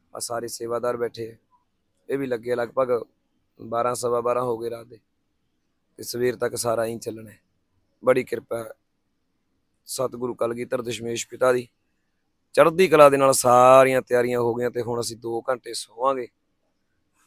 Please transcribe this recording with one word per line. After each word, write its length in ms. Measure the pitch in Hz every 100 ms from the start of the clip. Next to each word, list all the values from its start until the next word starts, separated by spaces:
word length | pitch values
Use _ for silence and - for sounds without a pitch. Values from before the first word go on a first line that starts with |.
| _ -
ਆ 40 |
ਸਾਰੇ 280 | - 117 117
ਸੇਵਾਦਾਰ 500 | - 117 117 123 120
ਬੈਠੇ 340 | 117 117 113
ਆ, 40 | 117 _ _ _ _ _ _ -
ਇਹ 80 | 139
ਵੀ 100 | 135
ਲੱਗੇ 240 | 120 117
ਆ। 40 | 120
ਲਗਭਗ 500 | 120 131 127 120 - _ _ _ _ -
ਬਾਰਾਂ, 340 | 110 117 120 123
ਸਵਾ 260 | 123 120
ਬਾਰਾਂ 220 | 117 123
ਹੋ 140 | 127 113
ਗਏ 120 | 117
ਰਾਤ 180 | 117 117
ਦੇ, 120 | 113 _ _ _ _ _ _ _ _ _ -
ਤੇ 60 |
ਸਵੇਰ 320 | 107 120 123 113
ਤੱਕ 200 | 120 117
ਸਾਰਾ 300 | 117 113 113
ਹੀ 140 | 117
ਚੱਲਣਾ 320 | 117 110 110
ਹੈ। 80 | - _ _ _ _ _ _ 120
ਬੜੀ 180 | 127
ਕਿਰਪਾ 340 | 120 117 139 117
ਹੈ 120 | 110 - _ _ _ _ _ _ _ _ _ _ -
ਸਤਿਗੁਰੂ 480 | - 127 120 123
ਕਲਗੀਧਰ 480 | - 117 120 120 131
ਦਸ਼ਮੇਸ਼ 460 | 117 110 117 117 -
ਪਿਤਾ 260 | 117 127
ਦੀ। 140 | 127 120 _ _ _ _ _ _ _ _
ਚੜ੍ਹਦੀ 340 | - 151 165 185
ਕਲਾ 220 | 151 143
ਦੇ 80 | 139
ਨਾਲ 160 | 135
ਸਾਰੀਆਂ 680 | 135 123 123 127 131 131 131
ਤਿਆਰੀਆਂ 380 | - 123 120 123
ਹੋ 160 | 120 117
ਗਈਆਂ, 160 | 120
ਤੇ 100 | 120
ਹੁਣ 200 | 117 120
ਅਸੀਂ 160 | 113 113
ਦੋ 240 | 117 117
ਘੰਟੇ 320 | 117 127 117
ਸੋਵਾਂਗੇ, 540 | 113 - 110 131 135 120 _ _ _ _ _ _ _ _ _